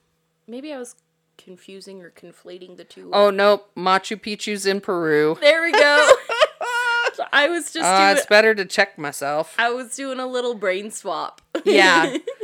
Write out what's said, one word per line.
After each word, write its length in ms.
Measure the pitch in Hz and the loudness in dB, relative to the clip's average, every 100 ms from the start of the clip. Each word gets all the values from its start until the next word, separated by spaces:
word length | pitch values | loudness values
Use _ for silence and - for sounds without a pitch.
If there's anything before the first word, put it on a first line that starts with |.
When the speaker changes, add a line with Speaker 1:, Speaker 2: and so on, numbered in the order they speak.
| _ _ _ _ - | _ _ _ _ -20
Speaker 1:
Maybe 280 | 240 302 | -18 -16
I 40 | 277 | -16
was 160 | 240 - _ _ _ _ | -16 -20 _ _ _ _
confusing 640 | - 180 - 190 190 196 | -20 -20 -20 -20 -20 -20
or 80 | 170 | -20
conflating 680 | _ 175 - - 180 185 180 | _ -20 -20 -20 -20 -20 -20
the 80 | |
two. 260 | 170 - 185 | -20 -20 -4
Speaker 2:
Oh, 160 | 190 202 | 2 2
nope. 400 | 196 202 202 - | 4 2 2 -2
Machu 460 | - 185 190 190 208 | -6 0 0 -2 -10
Picchu's 460 | - 208 - 208 196 | -10 -10 -8 -4 -4
in 160 | 196 | -4
Peru. 560 | 196 175 160 151 151 165 | -4 -4 0 2 2 2
Speaker 1:
There 220 | 294 330 | 2 2
we 100 | 330 | 2
go. 380 | 415 285 294 571 | 2 4 4 4
Speaker 2:
<laughs> 1160 | 508 - 466 466 - 466 480 494 480 466 - - | 4 2 0 0 -2 -6 -4 -2 -2 -4 -6 -2
Speaker 1:
I 160 | 269 294 | 0 0
was 240 | 339 - | -2 -8
just 120 | - | -4
Speaker 2:
Uh, 140 | 170 190 196 | 0 2 4
Speaker 1:
doing 80 | 190 | 2
Speaker 2:
it's 80 | - | 4
better 280 | 208 220 | 4 4
to 100 | 208 185 | 2 -2
check 320 | - 196 - | -2 -2 -2
myself. 560 | 147 - 139 147 165 - | -10 -6 -4 -4 -4 -2
Speaker 1:
I 120 | 233 | -2
was 260 | 247 240 - | -4 -10 -12
doing 240 | 269 254 | -10 -8
a 60 | 254 | -8
little 280 | 254 240 | -6 -6
brain 360 | 226 190 185 214 | -6 -4 -6 -8
swap. 500 | - 196 156 151 - _ | -12 -10 -8 -8 -12 _
<laughs> 180 | 339 | -6
Speaker 2:
Yeah. 540 | 359 349 185 170 165 277 - 539 | 0 4 6 4 2 -4 -10 -12